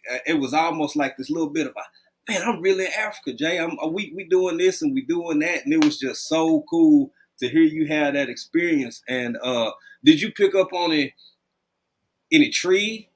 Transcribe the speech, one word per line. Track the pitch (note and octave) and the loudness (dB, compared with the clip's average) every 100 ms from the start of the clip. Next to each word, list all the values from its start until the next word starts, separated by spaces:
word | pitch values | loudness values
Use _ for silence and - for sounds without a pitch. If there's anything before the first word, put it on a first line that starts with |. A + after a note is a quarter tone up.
| - | -8
uh, | B2 C#3+ | -8 -4
it | |
was | D#3+ C3+ | -2 0
almost | D3 E3 D#3+ D3 D3+ | 0 0 -2 -4 -2
like | C3+ C3 | -4 -4
this | C3 | -8
little | D#3+ D#3 | -4 -4
bit | D3 C3+ | -4 -6
of | - | -8
a, | - _ _ _ - | -16 _ _ _ -6
Man, | G3+ | -4
I'm | G3+ F#3+ | -2 -2
really | F3+ F#3+ F#3 | 0 0 0
in | |
Africa, | F#3 G#3+ - - | -4 -6 -6 -10
Jay. | B2 D#3 F3 | -4 -2 -2
I'm, | E3 - | -4 -4
uh, | D#3+ | -6
we, | E3+ G3+ - | -4 -8 -10
we | |
doing | F3 - F#3 E3+ | 0 0 2 2
this | F#3 F3+ | 0 2
and | D#3 | -2
we | C3+ | -2
doing | B2+ E3+ E3+ D3+ | -2 -4 -2 -2
that. | D#3+ E3+ | 0 -2
And | C#3 | 0
it | D#3+ | 2
was | D3+ D3 | 2 2
just | C3+ A#2+ - | -6 -6 -2
so | D#3+ D#3+ D#3+ D3+ | 0 2 0 0
cool | E3+ D#3+ D3 C3+ _ _ _ | 4 6 6 4 _ _ _
to | B2 | -2
hear | C#3+ | 4
you | D#3+ D#3 D3+ | 4 2 -2
have | D3+ D3 | 0 0
that | C#3+ C3+ | -2 -4
experience. | B2 - D#3+ F3 D#3 B2 - - | -8 -4 -2 0 0 -2 -8 -8
And, | B2+ B2 A#2 | -6 -4 -6
uh, | B2+ B2 A2 - - - | -4 -2 -2 -6 -18 2
did | C3+ D#3 | 6 6
you | G3+ | 4
pick | - G3 | 0 2
up | F#3+ F#3 | 2 0
on | F#3 F3 | 0 -2
it | D#3 C3+ _ _ _ _ _ _ _ _ _ _ _ _ | 0 -2 _ _ _ _ _ _ _ _ _ _ _ _
in | D#3 | 2
a | D3 | 2
tree? | - F3 F#3+ G#3 A3 - | 0 0 0 0 -6 -14